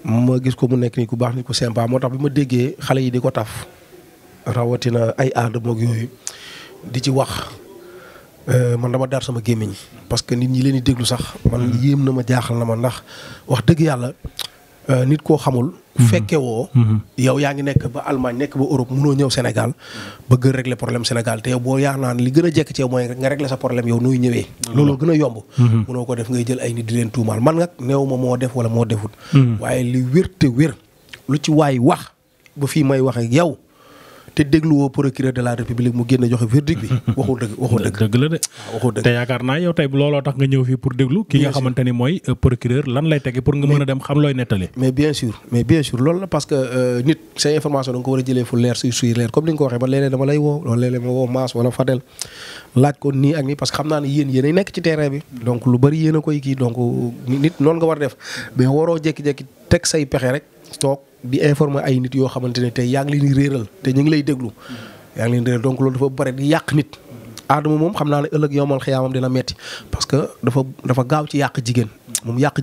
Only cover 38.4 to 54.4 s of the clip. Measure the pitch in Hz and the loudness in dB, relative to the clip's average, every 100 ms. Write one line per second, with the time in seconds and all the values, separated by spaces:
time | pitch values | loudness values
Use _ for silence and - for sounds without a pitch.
38.4 | - - - 113 123 113 120 120 120 123 | -6 -10 -10 -4 -2 0 0 0 -2 -2
39.4 | 127 143 175 170 143 139 143 143 139 131 | -2 0 0 0 0 0 0 0 -2 0
40.4 | 139 135 127 127 135 127 131 170 214 139 | 2 2 2 0 -2 0 0 0 2 2
41.4 | 139 131 127 123 127 120 123 185 - 120 | 2 0 -2 0 0 0 0 -2 -4 0
42.4 | 135 120 123 127 143 123 160 151 139 123 | 0 0 -2 -2 -2 -2 0 0 -2 -4
43.4 | 127 143 143 147 135 135 - 147 147 131 | 0 0 2 2 2 -2 -2 0 2 0
44.4 | 120 101 87 - 131 131 151 143 120 98 | -2 -2 -4 -2 0 2 0 0 -4 -6
45.4 | - 120 117 160 135 120 139 175 190 151 | -4 0 2 2 2 0 0 0 -2 -4
46.4 | - 143 131 127 127 123 127 165 - - | -2 -2 0 0 0 0 0 0 -2 -4
47.4 | 147 151 147 139 131 123 127 131 127 127 | 0 0 0 -2 -2 -4 -2 -2 0 0
48.4 | 117 120 120 117 131 117 120 117 117 - | 0 0 0 0 -2 0 0 0 0 0
49.4 | 160 156 139 120 131 139 139 131 135 147 | 0 0 0 -2 0 0 0 0 0 0
50.4 | 147 147 120 117 123 123 123 127 127 127 | 0 -2 -2 0 0 -2 -2 -2 0 -2
51.4 | 127 117 123 117 131 127 - - - - | -2 0 0 2 0 0 -4 -16 -16 -16
52.4 | - - - 127 139 143 143 135 139 160 | -18 -18 -2 2 4 2 -2 2 2 2
53.4 | 135 143 135 - 147 151 143 143 139 127 | -2 -4 -4 -4 -2 -2 0 0 2 2